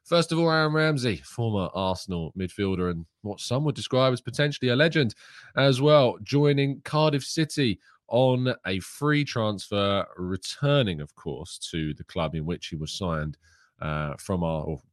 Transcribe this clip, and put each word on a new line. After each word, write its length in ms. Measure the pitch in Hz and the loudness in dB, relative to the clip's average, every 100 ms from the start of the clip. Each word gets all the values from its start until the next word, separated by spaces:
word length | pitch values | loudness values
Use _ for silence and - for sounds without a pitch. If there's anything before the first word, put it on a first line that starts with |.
First 300 | - 170 165 | 0 0 2
of 60 | 165 | 2
all, 120 | 165 | 2
Aaron 240 | 160 156 | 2 2
Ramsey, 420 | 156 156 143 123 90 | 2 2 2 0 -4
former 460 | - - 117 101 90 | -6 -4 -2 0 -2
Arsenal 600 | 92 95 90 - 87 78 92 | -2 -2 -2 -4 -6 -6 -6
midfielder 540 | 92 - 98 92 90 | -8 -4 -2 0 -2
and 160 | 85 82 _ | -4 -8 _
what 180 | 104 98 | -12 -10
some 240 | - 123 | -4 -2
would 100 | 151 | -2
describe 380 | 123 107 127 131 | -4 -2 2 2
as 80 | 123 | 2
potentially 500 | - 117 147 139 123 | -6 -2 -2 0 0
a 60 | 123 | 4
legend 380 | 160 156 120 - - - - - | 4 4 0 -2 -20 -20 -10 2
as 240 | 139 127 | 4 4
well, 380 | 143 151 123 87 | 6 8 6 2
joining 600 | 107 139 147 139 139 139 | -2 2 4 4 0 -2
Cardiff 420 | - 156 156 143 | -4 0 2 0
City 560 | - - 156 - 127 95 _ _ - | -2 -2 -2 0 0 0 _ _ -2
on 460 | 117 131 127 127 - 90 | 2 4 2 0 -4 -4
a 140 | 95 | -4
free 440 | - - 147 147 | -6 -4 0 0
transfer, 800 | 143 123 107 101 - 101 101 98 - - | 0 -2 -2 -4 -4 0 0 0 -2 -6
returning, 800 | 90 92 - - 143 143 110 80 | -6 -6 -8 -4 2 2 2 -2
of 140 | 73 | -8
course, 420 | - 82 65 - - - | -12 -10 -10 -10 -14 -8
to 240 | 85 78 | -4 -4
the 100 | 71 | -6
club 300 | - 92 80 | -8 -4 -4
in 100 | 80 | -4
which 220 | 78 87 - | -6 -6 -8
he 100 | 80 | -10
was 160 | 76 | -8
signed, 460 | - 90 80 76 73 _ _ _ - | -6 -4 -4 -4 -8 _ _ _ -12
uh, 340 | 82 76 76 69 | -6 -4 -6 -8
from 260 | - 92 | -6 -2
Ar-, 200 | 82 80 | -2 -2
or 180 | 76 78 _ | -4 -8 _